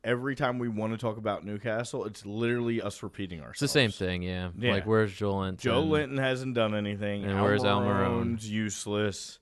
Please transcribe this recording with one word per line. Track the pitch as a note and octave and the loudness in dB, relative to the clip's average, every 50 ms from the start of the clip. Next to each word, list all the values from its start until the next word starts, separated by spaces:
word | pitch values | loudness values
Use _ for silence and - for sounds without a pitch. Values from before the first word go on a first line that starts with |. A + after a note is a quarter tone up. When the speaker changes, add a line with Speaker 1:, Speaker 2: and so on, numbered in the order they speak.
| - | -2
Speaker 1:
every | A2+ B2 B2 B2 C#3 C3+ | 0 0 0 0 -2 -2
time | - D3 B2 B2 B2 | 0 0 0 0 0
we | B2 A#2+ | -2 -2
wanna | A2 G#2+ G#2+ A2 A2+ G#2+ | 0 0 0 0 -2 -2
talk | - A#2+ G#2+ | -2 -2 -2
about | A2+ G#2+ G#2+ G2+ E2 D#2 | -2 -2 -2 -2 -2 -4
Newcastle, | G2+ G#2 G2+ - A#2+ G#2+ A2+ B2 - - C3+ F#2+ | -6 -8 -6 -4 -2 -2 -2 -2 -4 -4 -4 -4
it's | G#2+ G#2+ - - | -6 -8 -10 -10
literally | G2+ G#2 A2 A#2 A#2 A#2+ A#2+ A#2+ A#2 A#2 A2+ F#2 | -8 -4 0 0 2 2 2 2 0 0 0 -2
us | G#2 - - - | -4 -6 -8 -10
repeating | G2+ - - G2 F2+ F2 D#2+ | -10 -8 -6 -8 -6 -8 -10
ourselves. | C#2+ A#1 - - C#3+ | -12 -10 -6 -2 0
Speaker 2:
It's | C#3 - | 2 4
the | D3+ | 4
same | C3 A2 | 4 4
thing, | G2+ - G2 F2+ F2+ F2+ F2+ | 2 0 0 0 0 0 -2
yeah. | F2+ F#2 F2+ F2+ F2+ F2 F2+ | -2 -2 -2 -4 -6 -4 -2
Speaker 1:
Yeah. | A2+ B2 G#2+ | 2 2 2
Speaker 2:
Like, | G2 F#2 | 2 2
where's | G#2+ A2 A2 A2 G#2 F#2+ | 4 4 4 4 2 0
Joe | - G#2 G2+ G2 G2 | -2 -2 0 0 0
Linton? | F#2+ F#2+ F#2 F2 | 0 -2 -2 -2
Speaker 1:
Joe | - B2+ A2+ B2+ | 0 2 2 2
Linton | D#3 D#3+ D#3 D3+ D3+ B2+ C3+ C3+ | 4 4 2 2 2 0 0 0
hasn't | C3+ C3+ C3 B2+ C3 C3 B2 | 0 0 0 0 -2 -2 0
done | A#2+ A2+ G#2+ G#2 | 2 2 2 2
anything. | G#2 G#2 G2+ G#2 G2 G#2 G#2 G2+ G2+ G2 | 0 0 -2 -2 -2 -2 -2 -2 -2 -2
Speaker 2:
And | G2+ G2 G2 | 0 2 2
where's | G#2 G2+ G#2 G#2 G2+ | 4 4 4 4 4
Speaker 1:
Almiron's | G2+ G2+ G2+ G2+ G2+ G2+ G2 F#2+ A#2 A#2+ A#2 A#2+ A#2 A#2 A2+ A2 | 4 2 2 2 2 2 2 2 2 2 2 0 0 -2 -4 -4
Speaker 2:
Almiron? | G#2+ | -4
Speaker 1:
useless. | G#2 G#2+ A2 G#2+ F#2+ - - G#2 G#2 G#2 G#2 G#2 F#2+ - - - - - | -2 -2 -2 -2 -2 -4 -4 -2 0 0 0 0 -2 -4 -8 -12 -14 -18